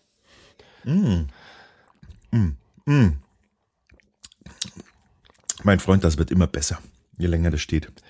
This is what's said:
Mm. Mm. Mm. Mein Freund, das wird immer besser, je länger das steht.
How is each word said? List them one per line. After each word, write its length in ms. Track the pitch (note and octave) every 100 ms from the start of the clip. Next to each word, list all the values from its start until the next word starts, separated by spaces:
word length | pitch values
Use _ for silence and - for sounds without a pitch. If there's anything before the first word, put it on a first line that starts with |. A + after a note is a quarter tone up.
| _ _ _ _ _ _ _ _
Mm. 440 | A#2+ F3+ E3+ F2+ D2 - - - - _ _ _ - - _
Mm. 240 | A#2 F2+ C#2+ _ _
Mm. 240 | - C#3+ G#2+ C#2+ - _ _ _ _ _ _ _ _ _ - _ - - - - - _ _ _ _ _ - -
Mein 160 | G2+ F#2+
Freund, 240 | - F#2+
das 160 | F2 D#2
wird 120 | E2
immer 140 | F#2 E2+
besser, 340 | - - - - _ _ -
je 80 | F2
länger 220 | E2 E2+
das 100 | D2
steht. 320 | - D#2 - - _